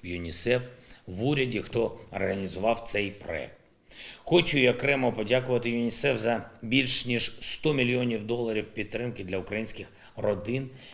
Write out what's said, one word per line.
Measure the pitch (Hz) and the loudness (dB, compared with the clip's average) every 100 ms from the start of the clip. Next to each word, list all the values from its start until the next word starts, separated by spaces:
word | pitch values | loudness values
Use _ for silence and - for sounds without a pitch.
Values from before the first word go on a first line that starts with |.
в | 92 | -8
юнісеф, | 87 85 80 117 123 127 - - - - | -6 -6 -2 2 2 0 -14 -20 -18 -10
в | 92 | -2
уряді, | 127 147 127 110 | 0 2 0 -2
хто | - 117 110 - - | -2 0 0 -2 -8
організував | 95 95 98 95 87 107 143 | -4 -2 -2 -4 0 0 0
цей | - 104 101 | 0 0 -2
проект. | - - 78 62 - _ _ - - - - | -4 -6 -6 -6 -14 _ _ -20 -18 -16 -10
Хочу | - 175 170 147 | 4 4 6 6
і | 123 | 6
окремо | 120 139 139 123 | 6 2 2 2
подякувати | 104 104 127 127 120 120 | 0 2 2 2 0 0
юнісеф | 117 117 - 143 110 | 0 0 0 0 2
за | 117 113 - - | 2 0 -2 -10
більш | 113 131 127 - 127 | 2 4 4 2 2
ніж | 117 - - | 0 0 -4
сто | - - 156 | -6 0 2
мільйонів | 139 123 123 123 113 104 | 2 2 2 0 -2 -2
доларів | 120 113 107 107 | -2 0 -2 -4
підтримки | 113 101 113 123 104 | -6 -6 -4 -4 -6
для | 92 92 | -6 -4
українських | 90 107 113 - 95 - - - | -4 -4 -4 -8 -12 -16 -16 -2
родин. | 104 101 107 131 131 - - | 0 0 0 -2 -4 -10 -14